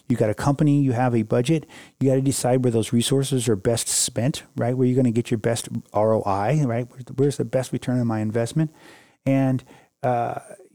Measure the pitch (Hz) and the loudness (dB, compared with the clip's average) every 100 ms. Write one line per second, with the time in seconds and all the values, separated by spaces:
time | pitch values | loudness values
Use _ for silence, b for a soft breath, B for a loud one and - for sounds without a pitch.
0 | - 117 113 104 143 139 151 143 135 120 | -4 0 0 0 0 2 2 4 2 2
1 | 127 120 107 123 123 160 - B B _ | 2 0 0 0 0 -2 -4 B B _
2 | 131 131 135 131 123 131 127 113 107 120 | 2 2 2 0 0 2 2 0 2 0
3 | - 135 135 131 113 101 120 117 - - | 2 0 0 0 0 0 0 -2 -2 -2
4 | - - 127 - - 131 120 127 127 123 | -2 -2 -2 -4 -8 -6 -2 0 2 2
5 | 127 113 - 117 117 113 - 117 - 104 | 2 0 0 -2 0 -2 -4 -10 -4 0
6 | 110 110 104 98 104 151 135 113 123 - | 2 2 0 0 0 0 0 -2 -6 -12
7 | 120 131 139 - 120 131 127 127 - 123 | -10 -2 0 0 -2 -2 -2 -6 -2 -2
8 | 117 110 107 113 117 160 156 B B B | 0 -2 -2 -2 -2 -2 -2 B B B
9 | B B 139 135 131 127 B B B _ | B B 0 2 2 0 B B B _
10 | 131 120 117 - - - - | -2 -2 -2 -6 -12 -20 -14